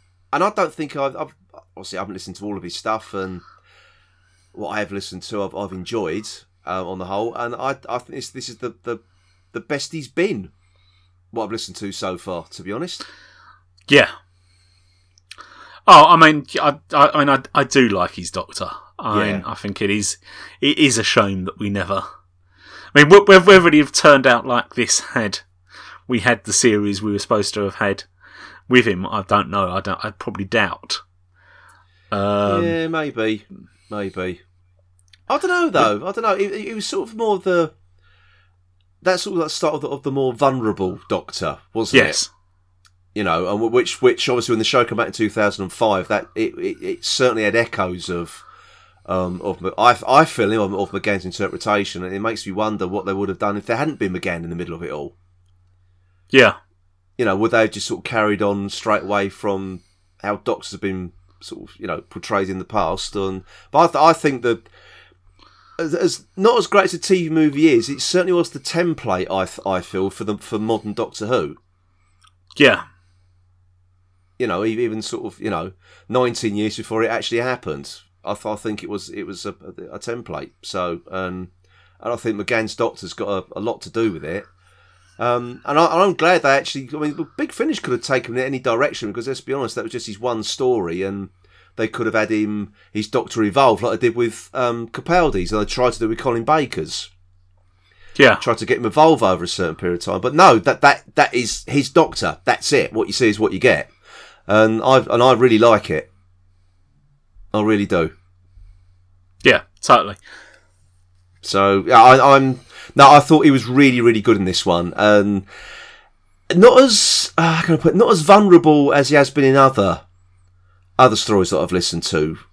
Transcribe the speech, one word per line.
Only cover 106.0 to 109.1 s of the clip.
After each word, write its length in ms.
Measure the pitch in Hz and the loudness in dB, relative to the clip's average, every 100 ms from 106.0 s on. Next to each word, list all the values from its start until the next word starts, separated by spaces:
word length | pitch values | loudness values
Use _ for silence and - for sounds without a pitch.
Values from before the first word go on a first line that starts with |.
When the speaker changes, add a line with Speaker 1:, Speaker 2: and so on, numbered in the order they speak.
| - _ _ _ _ _ _ _ _ _ _ _ _ - - | -6 _ _ _ _ _ _ _ _ _ _ _ _ -20 -6
Speaker 1:
I 100 | 107 | -2
really 240 | 104 104 101 | 2 0 0
do. 260 | 92 80 - _ _ _ - - - _ _ _ | 0 -2 -6 _ _ _ -20 -20 -20 _ _ _